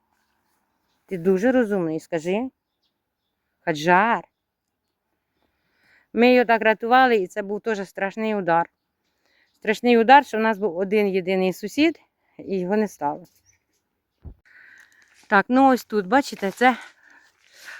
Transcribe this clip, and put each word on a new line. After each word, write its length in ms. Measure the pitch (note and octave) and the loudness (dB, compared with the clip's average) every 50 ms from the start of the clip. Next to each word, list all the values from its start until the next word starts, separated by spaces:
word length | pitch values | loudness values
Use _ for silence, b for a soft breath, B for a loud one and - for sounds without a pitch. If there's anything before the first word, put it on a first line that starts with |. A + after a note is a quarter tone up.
| _ _ _ _ _ _ _ _ _ _ _ _ _ _ _ _ _ _ _ _ _ | _ _ _ _ _ _ _ _ _ _ _ _ _ _ _ _ _ _ _ _ _
Ти 120 | - G3 F3 | -12 -10 -4
дуже 340 | E3 F#3+ F#3+ F#3 G3+ C4 B3 | 0 0 0 0 2 0 0
розумний, 480 | B3+ A#3+ G3+ G#3 F#3+ E3+ D#3+ D#3 D#3+ | 0 0 0 -2 -4 -4 -4 -6 -8
скажи. 500 | - - - E3 D3+ F3 F#3+ G#3+ B3+ C4 - _ _ _ _ _ _ _ _ _ _ _ _ _ _ _ _ _ _ _ _ _ | -8 -8 -8 -6 -4 -4 -4 -4 -6 -8 -12 _ _ _ _ _ _ _ _ _ _ _ _ _ _ _ _ _ _ _ _ _
Хаджар. 680 | - F3 E3 D3 D3 F3 F3+ F#3 G#3 A#3 A3+ F3 - _ _ _ _ _ _ _ _ _ _ _ _ _ _ _ _ _ _ _ _ _ _ _ _ _ _ _ _ _ _ _ _ _ _ _ _ _ - | -8 -8 -6 -4 0 2 2 2 2 2 -2 -4 -6 _ _ _ _ _ _ _ _ _ _ _ _ _ _ _ _ _ _ _ _ _ _ _ _ _ _ _ _ _ _ _ _ _ _ _ _ _ 0
Ми 200 | G#3+ A#3 B3 B3+ | 2 4 4 6
його 120 | B3 A#3+ | 4 4
так 180 | F#3+ A#3 G#3+ G#3+ | 2 2 2 2
рятували, 540 | A3 A3 - A#3 A3+ B3 C4 C4 B3+ A#3+ | 0 0 0 0 2 4 4 4 4 2
і 100 | G#3+ F#3 | 0 -2
це 160 | F3+ - G#3+ G#3 | -4 -6 -8 -8
був 180 | G3 G#3 G3+ | -8 -8 -8
теж 280 | - A3+ A3 G3 G3 F3 | -6 -6 -6 -6 -6 -10
страшний 460 | - - G3 G3 F#3 A3+ A3 A3 G#3+ | -8 -8 -8 -8 -6 -6 -6 -4 -4
удар. 360 | G3+ F#3 E3 E3 E3 E3+ - _ _ _ _ _ _ _ _ _ _ _ _ _ _ _ _ _ | -4 -2 0 0 0 0 -2 _ _ _ _ _ _ _ _ _ _ _ _ _ _ _ _ _
Страшний 440 | _ - G#3 G#3+ - - B3 A#3+ A#3 | _ -6 -6 -4 -2 0 2 2 4
удар, 280 | A3+ G#3 C4 C#4+ C4 | 6 6 6 6 4
що 120 | - - - | 2 -4 -4
в 20 | |
нас 180 | A3 A3+ A3+ F#3+ | -2 -2 -2 -4
був 180 | G3+ G3+ D#3+ | -4 -6 -4
один 320 | E3+ G3 F#3+ G3+ A3 G#3 G3+ | -6 -6 -2 -2 0 0 0
єдиний 440 | F#3 F#3+ F3 F3+ F#3+ F#3 F#3 F#3 F3 | -2 -4 -4 -2 -2 -2 -2 -2 -4
сусід, 480 | - - G3+ - - D4+ E4+ D#4 _ _ _ _ _ _ _ _ - | -6 -10 -8 -2 0 0 0 0 _ _ _ _ _ _ _ _ -18
і 220 | - - G3 F#3+ | -12 -8 -6 -6
його 160 | F3+ F3 G3+ | -4 -2 -2
не 120 | G#3+ G#3+ F#3+ | -2 -2 -4
стало. 380 | - - D3 C#3+ D3+ F3 F3+ - _ _ _ _ _ _ _ _ _ _ _ _ _ _ _ _ _ _ - - - _ _ b b b b b b b b b b b b b b b b | -6 -6 -8 -6 -8 -8 -12 -20 _ _ _ _ _ _ _ _ _ _ _ _ _ _ _ _ _ _ -20 -20 -20 _ _ b b b b b b b b b b b b b b b b
Так, 200 | - - G3 F#3 - | 0 2 2 2 2
ну 200 | B3 C4 C4+ C4+ | 2 4 4 4
ось 160 | B3+ A3+ - | 4 2 -2
тут, 220 | - A3 G#3 F#3 | -4 -4 -4 -2
бачите, 440 | F3+ A3 C#4 C#4 - - F3+ - G3 | 0 0 0 0 -2 -6 -8 -8 -8
це, 260 | F3+ - A#3+ B3+ A#3+ - B B B B B B B B B B B B B B B B B B B | -4 0 2 2 2 0 B B B B B B B B B B B B B B B B B B B